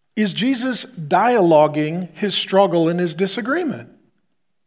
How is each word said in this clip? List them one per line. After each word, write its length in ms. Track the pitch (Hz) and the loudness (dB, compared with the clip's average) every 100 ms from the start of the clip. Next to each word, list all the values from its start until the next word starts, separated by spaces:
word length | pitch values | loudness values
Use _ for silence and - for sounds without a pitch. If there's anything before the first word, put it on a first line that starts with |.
| _ | _
is 200 | - 214 | -4 -2
Jesus 500 | 147 233 262 254 240 | -2 -2 -2 -4 -6
dialoguing 1300 | - - 147 175 226 240 175 151 151 147 151 170 180 | -10 -12 -2 2 2 4 6 6 4 2 -4 -4 -10
his 220 | - 208 | -6 -4
struggle 540 | - - 190 196 170 165 | -4 0 2 2 2 0
and 120 | 170 | 0
his 140 | 175 | -4
disagreement? 720 | 156 190 - 226 302 349 139 - _ _ _ _ _ _ _ | -2 -4 -4 -4 -4 -4 -8 -14 _ _ _ _ _ _ _